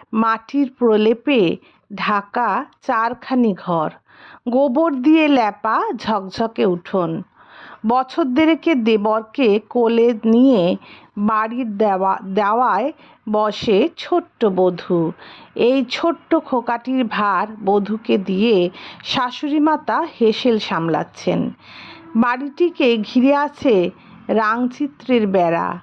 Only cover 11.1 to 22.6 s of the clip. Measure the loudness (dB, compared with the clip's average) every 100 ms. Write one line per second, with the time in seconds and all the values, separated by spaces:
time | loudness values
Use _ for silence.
11.1 | -4 -2 0 -2 -4 -6 -2 0 2 0
12.1 | -2 -4 -2 0 2 2 0 -2 -8 -18
13.1 | _ -4 -2 0 -2 0 2 2 -4 -4
14.1 | -2 -2 -2 0 2 0 0 -2 -2 -2
15.1 | -6 -16 -20 -12 -2 0 2 -2 -2 -2
16.1 | -4 _ -2 0 -4 -2 -6 -4 -2 -2
17.1 | -2 -2 -2 -4 -4 0 0 0 -6 -2
18.1 | -2 -2 0 2 2 0 -4 -18 -16 -6
19.1 | -4 -4 -6 -4 0 2 0 -2 -4 -4
20.1 | 0 0 2 0 0 -2 -4 -2 -2 -4
21.1 | -6 -4 -2 -4 -8 -20 -20 -20 -20 -4
22.1 | 0 0 -2 -6 -2